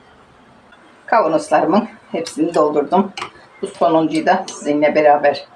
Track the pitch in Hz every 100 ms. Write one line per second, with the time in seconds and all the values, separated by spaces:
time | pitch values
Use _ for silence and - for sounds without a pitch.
0 | - - _ _ - - _ - - -
1 | - - 156 160 - 156 156 190 - -
2 | - 170 - - 160 170 151 147 139 185
3 | 202 - - - - - 196 - 170 160
4 | 156 156 175 190 - - 143 147 151 151
5 | 151 147 143 135 -